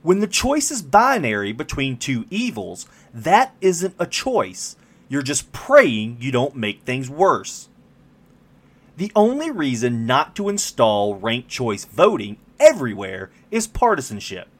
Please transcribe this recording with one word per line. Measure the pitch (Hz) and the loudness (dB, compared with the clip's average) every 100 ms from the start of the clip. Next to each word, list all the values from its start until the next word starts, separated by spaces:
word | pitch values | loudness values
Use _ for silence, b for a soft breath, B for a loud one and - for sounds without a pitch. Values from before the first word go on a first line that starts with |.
When | 160 196 | 2 2
the | 208 | 2
choice | - 254 302 - | -2 0 0 -2
is | 269 | -6
binary | 143 202 247 254 127 104 101 | 2 4 4 2 0 0 -2
between | 113 151 - 135 123 | -6 -8 -4 -4 -4
two | - 123 110 | -4 -4 -4
evils, | 196 247 110 90 92 - b b | -4 -4 -6 -10 -12 -18 b b
that | 117 110 202 262 _ | -8 2 4 4 _
isn't | 190 170 185 - | 0 0 -6 -4
a | |
choice. | 170 - - 233 95 92 - - b b b | -6 -4 -2 -2 -2 -8 -14 -16 b b b
You're | 135 | -6
just | 135 143 - | -4 -6 -6
praying | - - 285 202 107 110 117 | -16 6 6 6 0 -6 -6
you | 131 | -2
don't | 123 143 | 0 0
make | 135 104 101 | -2 -6 -6
things | - 127 127 | -6 -6 -6
worse. | 147 190 113 95 - - _ _ _ _ _ _ _ _ _ b b b - | 2 4 4 -4 -16 -18 _ _ _ _ _ _ _ _ _ b b b -10
The | 208 | -2
only | 214 220 277 320 | 2 2 2 -4
reason | 226 143 117 123 117 | -2 -2 0 -2 -2
not | 113 131 156 | 2 2 2
to | - 202 | -4 -4
install | 202 - - 113 104 101 | -4 -6 2 4 4 0
ranked | 98 110 120 - | -2 -2 -4 -6
choice | - 117 101 | -6 -4 -4
voting | - 107 196 175 101 107 _ - | -6 4 4 4 -6 -12 _ 2
everywhere | 302 233 127 98 95 92 95 b b | 2 2 -4 -6 -8 -10 -12 b b
is | 226 220 | -4 -4
partisanship. | - 240 175 - 104 - 92 - | 0 0 0 -4 -12 -12 -14 -16